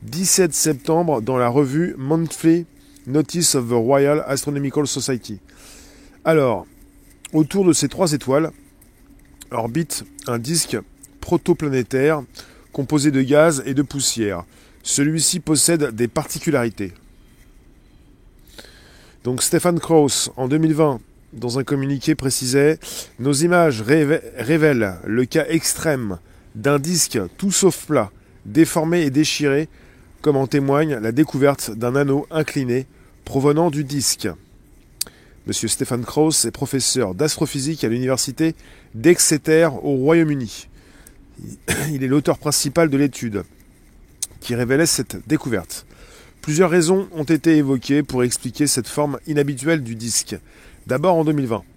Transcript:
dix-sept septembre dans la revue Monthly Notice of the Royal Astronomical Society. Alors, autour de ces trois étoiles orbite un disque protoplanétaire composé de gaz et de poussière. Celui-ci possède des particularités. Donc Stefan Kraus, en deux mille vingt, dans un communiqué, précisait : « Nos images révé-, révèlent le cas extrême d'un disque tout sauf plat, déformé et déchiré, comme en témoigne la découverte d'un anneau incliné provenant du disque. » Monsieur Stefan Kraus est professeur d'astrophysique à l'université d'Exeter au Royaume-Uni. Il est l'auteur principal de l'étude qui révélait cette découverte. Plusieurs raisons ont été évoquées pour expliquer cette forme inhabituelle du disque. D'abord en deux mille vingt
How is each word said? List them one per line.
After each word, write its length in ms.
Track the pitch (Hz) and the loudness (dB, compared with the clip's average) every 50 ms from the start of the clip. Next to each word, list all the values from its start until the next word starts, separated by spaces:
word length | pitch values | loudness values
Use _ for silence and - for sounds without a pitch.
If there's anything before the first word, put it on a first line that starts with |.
| - | -14
dix-sept 520 | 110 120 160 190 175 - - 185 170 143 | -12 -6 -4 0 0 2 2 2 2 2
septembre 640 | - - 156 156 127 - - 160 165 175 165 151 120 | 0 0 0 -2 -2 -2 0 0 0 2 0 -2 -2
dans 160 | 110 107 131 | -2 -2 0
la 120 | 127 123 120 | 0 2 2
revue 460 | 120 139 147 131 131 151 170 185 - - | 4 2 2 2 2 0 -2 -2 -4 -6
Monthly 680 | 131 135 156 165 165 151 - - - 165 165 175 170 - - - - - - - - | -2 0 0 0 0 -2 -6 0 2 4 4 4 2 -4 -14 -20 -20 -20 -20 -20 -12
Notice 500 | - 127 151 151 - - 170 170 156 - | -2 0 0 0 0 -2 -2 0 2 2
of 120 | 139 123 113 | 0 0 2
the 40 | 123 | 0
Royal 520 | 120 113 120 139 139 139 139 147 151 - | 0 2 2 2 4 4 2 2 0 -2
Astronomical 600 | - 135 135 - - 143 143 143 139 120 147 147 | -4 -4 -4 -4 -4 -4 -4 -4 -2 -2 -2 -2
Society. 540 | 135 - 139 120 - 131 120 - - 107 95 _ - - - - - - - - - - - - - - - _ | -2 -2 -6 -4 -4 -4 -4 -6 -10 -14 -14 _ -20 -20 -20 -20 -20 -20 -20 -20 -20 -20 -20 -20 -20 -20 -8 _
Alors, 420 | 156 165 156 139 127 113 95 - - - - - - _ - - - - - _ - - | 2 2 4 4 2 0 -2 -6 -12 -20 -20 -20 -20 _ -20 -20 -20 -20 -20 _ -4 0
autour 320 | 156 156 143 - 196 196 | 0 0 2 2 2 4
de 80 | 180 156 | 4 4
ces 140 | - - 139 | 4 2 -2
trois 240 | - - 190 170 151 | -2 0 -2 0 0
étoiles 380 | 139 - 123 131 143 160 156 151 - - - _ _ - _ _ _ - - - - - _ - - - - | -2 -2 0 0 0 0 -2 -6 -12 -20 -20 _ _ -20 _ _ _ -20 -20 -20 -20 -20 _ -20 -20 -18 -8
orbite 540 | 123 120 113 117 117 156 165 - - - 107 95 - - - | -6 -6 -4 -2 -2 -4 -4 -4 -6 -10 -10 -14 -20 -16 -8
un 120 | - 120 117 | -6 -6 -6
disque 400 | 117 123 170 165 - - - 113 - - - _ - - - - | -4 -2 -2 -2 -2 -2 -4 -8 -8 -10 -20 _ -20 -20 -20 -18
protoplanétaire 1000 | - - 180 165 - - 175 - 156 147 135 131 120 - - 131 135 147 160 151 127 - - - - - - - - _ _ | -6 -2 -2 -2 0 0 -2 0 0 -2 -2 -2 -2 0 -2 0 2 2 0 0 -4 -10 -18 -20 -20 -20 -20 -20 -20 _ _
composé 380 | - 139 120 156 151 135 151 | -6 -4 0 0 2 2 2
de 100 | 139 135 | 2 2
gaz 420 | 131 123 143 147 156 170 160 135 127 | 2 4 6 6 6 6 4 0 -4
et 80 | 139 139 | -4 -2
de 80 | 131 147 | -2 -2
poussière. 600 | 127 - 143 127 - - 117 110 101 95 87 87 - - - - - - - _ | -2 -2 -4 -4 -4 -2 -2 -2 -2 -2 -6 -10 -12 -18 -20 -20 -20 -20 -16 _
Celui-ci 580 | - - - 143 147 156 165 143 - - 180 | -6 -2 0 0 0 0 0 0 -2 -2 -4
possède 540 | 147 - 156 139 - - 170 165 147 131 113 | -2 0 0 2 2 2 2 2 0 -2 -2
des 140 | 107 120 117 | -2 -2 -2
particularités. 840 | - - 147 - - 151 - - 151 135 120 117 101 - 104 92 92 - - - - - - - - _ - - - - - - - _ _ _ _ - - - - _ - - _ - - - - - - - - - - - - - - - - - _ | -2 -4 -6 -4 -8 -8 -4 -2 0 0 0 -2 -4 -6 -10 -10 -10 -16 -20 -20 -20 -20 -20 -20 -20 _ -20 -20 -20 -20 -20 -20 -20 _ _ _ _ -20 -20 -20 -20 _ -20 -20 _ -20 -20 -20 -20 -20 -20 -20 -20 -20 -20 -20 -20 -20 -20 -20 -20 -10 _
Donc 200 | 120 127 127 - | -4 -4 -2 -2
Stefan 360 | - - 165 - 180 175 165 | 0 0 2 2 2 0 0
Kraus, 520 | - - 160 160 147 139 - - - 123 - | 0 4 4 6 6 4 2 -2 -4 -6 -4
en 120 | - 131 127 | -4 -2 0
deux 100 | 139 156 | 0 2
mille 160 | 160 160 156 | 2 2 4
vingt, 260 | 147 160 151 135 113 - _ _ _ - _ - | 4 2 2 2 -2 -8 _ _ _ -20 _ -16
dans 260 | 139 135 123 117 135 | -8 -8 -4 -4 -4
un 60 | 131 | -4
communiqué, 500 | - 143 139 135 135 143 135 - - 156 | -2 -2 -2 -2 -2 -4 -2 0 -2 -2
précisait : « 640 | - - 135 127 - - 127 123 139 139 147 160 156 - - - - - - - - | 0 -2 -4 -4 -2 -4 0 2 4 4 4 2 0 -6 -14 -14 -14 -14 -16 -12 -4
Nos 140 | 117 139 147 | -2 0 0
images 480 | 131 156 175 175 180 170 160 135 110 | 2 2 4 4 4 4 4 2 0
révé-, 400 | 110 104 143 160 151 139 156 156 - 113 110 | 0 2 4 4 4 2 0 -2 -2 -8 -12
révèlent 640 | 127 117 113 156 165 151 156 143 123 110 98 92 87 85 | -10 -2 0 2 4 4 4 4 4 0 -2 -2 -8 -8
le 180 | 90 104 120 127 | -4 0 0 0
cas 220 | 117 - 160 151 120 | 0 0 -2 -2 0
extrême 680 | 160 165 - - - - - 160 151 135 120 104 92 87 - - - - _ - - | -2 -2 -2 -2 -6 -4 -2 -2 -2 -2 -2 -6 -6 -8 -10 -18 -20 -20 _ -18 -16
d'un 240 | 110 107 139 143 143 | -4 0 0 0 2
disque 400 | 135 160 180 165 - - - 123 98 85 - - | 0 0 0 0 -2 0 -2 -4 -4 -4 -6 -4
tout 140 | - 202 185 | -4 -2 0
sauf 340 | - - 185 156 - - | 4 4 4 2 2 -4
plat, 240 | - 151 135 110 98 - - _ _ _ - - | -2 0 0 0 -2 -6 -20 _ _ _ -20 -16
déformé 580 | 101 104 143 160 - - 175 156 160 170 175 165 | -4 4 4 4 4 4 -2 0 0 0 0 0
et 80 | 143 | 0
déchiré, 580 | 131 143 156 - - - 143 143 135 143 160 156 - - - - - - - _ - - | 2 2 0 0 0 0 0 2 2 0 0 -4 -8 -20 -20 -20 -20 -20 -20 _ -20 -4
comme 160 | - 151 143 | 0 0 2
en 100 | 135 135 | 2 0
témoigne 500 | 123 - 147 139 135 139 143 160 160 143 | 0 0 0 2 2 2 2 2 0 -2
la 160 | 117 104 113 117 | -4 -4 -2 2
découverte 580 | 123 156 - - 139 135 143 139 123 - - | 2 2 2 2 2 2 2 2 2 -4 -6
d'un 260 | 110 113 113 120 123 | -6 -4 -2 -2 0
anneau 300 | 139 143 139 135 139 147 - | 0 2 2 0 -2 -2 -4
incliné 560 | 165 160 151 - - 147 135 123 120 131 131 - _ - - - - - - | -4 -4 -4 -2 -2 -4 -2 0 0 -2 -2 -4 _ -20 -20 -20 -20 -20 -18
provenant 460 | - - 139 131 147 147 151 170 175 | -4 -4 0 2 2 4 4 2 0
du 140 | 139 147 151 | 0 -2 -6
disque. » 440 | 131 143 143 117 - - - - 104 82 - - _ - - - - - - - _ - - - - - - - - - - _ | -4 -4 -4 -2 -2 -4 -4 -4 -8 -8 -8 -16 _ -20 -20 -20 -20 -20 -20 -20 _ -14 -14 -14 -14 -14 -20 -20 -20 -20 -16 _
Monsieur 220 | - 104 - - 110 | -6 -6 -4 -2 -4
Stefan 340 | - - 139 - 131 120 120 | -2 -4 -4 -4 -4 -6 -6
Kraus 420 | - - - 151 160 151 - - | -4 0 2 2 2 2 0 -2
est 60 | 120 | -2
professeur 640 | - - - 127 - 135 120 - - 131 120 98 92 | -4 -6 -8 -4 -2 -2 -2 0 0 0 -2 -2 -2
d'astrophysique 680 | 90 143 156 - - - 147 - 143 131 143 165 147 - | -2 -2 -2 0 -2 -4 -4 -4 -6 -4 -4 -4 -2 -2
à 40 | 117 | -2
l'université 640 | 113 123 127 127 131 127 - - 127 - 160 160 160 - - - - - - - - | -2 -2 -2 -2 -2 -2 -4 -6 -2 -2 -2 -2 -2 -4 -14 -20 -20 -20 -20 -18 -14
d'Exeter 760 | 110 113 156 175 170 - - 165 147 - - 156 160 165 160 139 104 - | 2 4 4 6 6 4 2 2 0 2 4 4 6 4 4 2 -2 -2
au 140 | 147 143 | -2 0
Royaume-Uni. 720 | 131 127 143 160 170 165 156 147 139 127 104 - - - - - - - - - - - - - - - - - - - - - - - - - - 143 147 | 2 4 4 4 4 4 2 0 -2 -4 -6 -10 -14 -18 -20 -20 -20 -20 -20 -20 -20 -20 -20 -20 -20 -20 -20 -20 -20 -18 -18 -18 -16 -8 -6 -6 -4 -4 -4
Il 120 | 156 135 131 | -4 -2 0
est 60 | 131 | 2
l'auteur 300 | 135 151 135 - 156 - | 2 2 2 2 0 0
principal 500 | - 151 139 - - 147 127 165 170 160 | 0 -2 -2 0 -2 0 2 2 2 4
de 80 | 135 | 4
l'étude 480 | 139 147 139 120 - - 120 104 98 87 - - _ - - - _ _ - _ - - _ - _ - - - - | 2 2 0 0 -4 -8 -6 -6 -6 -8 -8 -16 _ -20 -20 -20 _ _ -20 _ -20 -20 _ -14 _ -14 -14 -12 -16
qui 140 | - - 123 | -8 -6 -4
révélait 320 | 117 123 117 131 139 165 | -2 0 0 2 2 2
cette 400 | 160 - - 127 - - 95 - - | 2 0 -2 -4 -8 -8 -16 -6 -4
découverte. 580 | 147 151 - 139 113 98 85 - - - - - - - - - - - - - - _ | -4 -2 -2 -2 -4 -4 -4 -6 -14 -16 -16 -18 -20 -20 -20 -20 -20 -20 -20 -20 -20 _
Plusieurs 300 | - - 151 151 185 175 | -8 -4 0 2 2 4
raisons 380 | 160 180 165 156 190 190 196 - - | 4 2 4 4 2 0 0 -4 -6
ont 120 | 160 151 | -8 -2
été 320 | 135 165 151 - 165 160 | 0 0 2 4 4 4
évoquées 460 | 151 147 135 135 127 - - 139 147 151 | 4 4 2 0 -2 0 0 0 0 0
pour 220 | - - 127 123 | 0 0 0 0
expliquer 420 | 123 117 - - 127 113 - 147 | 0 -2 -4 -8 -10 -4 -2 -2
cette 220 | 139 - - 113 - | 0 0 -2 -4 -6
forme 300 | - - 147 147 139 127 - | -4 -4 -2 -2 -4 -8 -8
inhabituelle 560 | - 156 147 147 139 147 123 127 156 165 160 131 | -4 0 0 0 0 -2 -4 -2 -2 0 0 -2
du 140 | 113 117 | -6 -10
disque. 400 | 110 113 120 104 - - - - - - - - - - - - - - | -8 -6 -4 -4 -4 -4 -4 -10 -12 -12 -18 -20 -20 -20 -20 -20 -20 -6
D'abord 300 | - 123 135 147 185 180 | -4 -4 0 2 2 2
en 80 | 165 160 | 2 2
deux 80 | 151 156 | 0 0
mille 140 | 147 139 | 0 0
vingt 180 | 120 113 104 92 - _ | -2 -4 -6 -6 -12 _